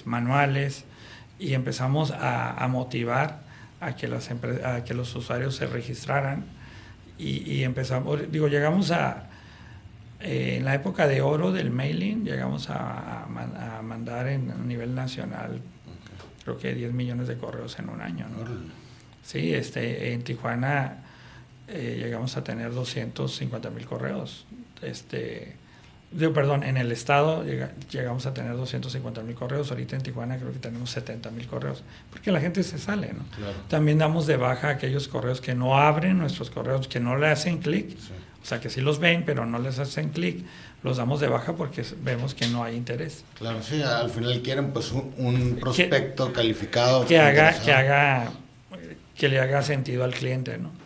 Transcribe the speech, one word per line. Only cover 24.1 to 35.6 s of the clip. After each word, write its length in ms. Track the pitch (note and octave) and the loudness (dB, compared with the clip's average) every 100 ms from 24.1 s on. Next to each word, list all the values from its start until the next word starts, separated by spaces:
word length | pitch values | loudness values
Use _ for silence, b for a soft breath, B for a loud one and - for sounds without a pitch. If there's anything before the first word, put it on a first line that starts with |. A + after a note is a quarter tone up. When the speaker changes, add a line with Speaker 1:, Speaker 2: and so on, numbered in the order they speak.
| - C3 - - - - - | -4 -6 -12 -18 -18 -18 -12
Speaker 1:
Este, 720 | B2+ B2 - B2+ A#2 A#2 - - B B B B - | -10 -10 -8 -8 -6 -8 -12 -16 B B B B -14
digo, 220 | D3 D#3+ | 0 2
perdón, 320 | D3 C#3 C#3+ | 4 4 4
en 140 | C#3 C3 | 2 0
el 120 | A#2+ | 0
estado 540 | A#2 - C#3+ D#3 D#3+ | -2 4 6 6 2
llega-, 280 | D3+ C3 C3 C3+ C3+ | -2 -4 -4 -8 -10
llegamos 360 | C3+ B2 B2 C3+ | -6 -4 -2 -4
a 80 | |
tener 220 | B2+ A#2+ B2 | -4 -4 -4
doscientos 360 | B2+ B2+ C3 | -4 -4 -4
cincuenta 300 | C3 A#2+ A2+ | -6 -6 -8
mil 140 | A#2 A#2 | -8 -6
correos. 340 | B2 C#3 C3+ | -4 -2 -2
Ahorita 240 | B2+ B2 | -4 -4
en 80 | C3+ | -4
Tijuana 340 | B2+ A#2+ A#2 B2+ | -4 -4 -4 -4
creo 120 | B2+ | -6
que 80 | C3 | -8
tenemos 320 | A#2 A#2 B2 | -8 -6 -4
setenta 400 | B2+ A#2+ A#2 A2+ | -6 -6 -10 -8
mil 160 | A2+ A#2+ | -10 -6
correos, 380 | B2+ C3+ C3 - B B | -4 -4 -6 -10 B B
porque 220 | - G#3 | -8 2
la 80 | E3+ | 2
gente 240 | E3+ F#3 | 2 0
se 140 | F3 D3 | -2 -2
sale, 340 | G3+ G#3 D3 | -2 -2 -2
¿no? 100 | - - - | -6 -10 -8
Speaker 2:
Claro. 180 | G2+ F#2 - | -8 -8 0
Speaker 1:
También 300 | D#3 D3+ D3+ | 4 6 6
damos 280 | D#3 E3 D3+ | 6 4 4
de 100 | C3 | 4
baja 340 | B2 B2+ D3 | 4 2 0
aquellos 360 | C3+ C3+ C#3 C3 | 0 0 0 -2
correos 340 | B2 A#2+ C3 | -2 -2 -2
que 140 | - | -2
no 240 | B2 | 0